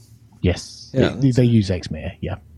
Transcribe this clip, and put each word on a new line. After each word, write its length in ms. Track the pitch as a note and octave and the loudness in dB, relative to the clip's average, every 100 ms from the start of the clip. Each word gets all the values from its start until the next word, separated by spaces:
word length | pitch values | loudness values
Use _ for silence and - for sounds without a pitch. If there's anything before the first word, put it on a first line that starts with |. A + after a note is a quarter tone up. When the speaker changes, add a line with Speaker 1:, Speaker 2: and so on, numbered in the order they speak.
| _ - _ _ | _ -20 _ _
Speaker 1:
Yes. 480 | F2+ - - - - | -2 -2 -6 -20 -6
Speaker 2:
Yeah. 160 | C3+ A2 F2+ | 0 0 2
Speaker 1:
They, 140 | C3+ | 2
they 120 | A#2+ | 4
use 240 | B2 A#2 F#2+ | 4 4 2
Xmir, 480 | F2 - D#2 - - | -2 -6 -10 -10 -10
yeah. 140 | - F#2+ - | -10 -10 -14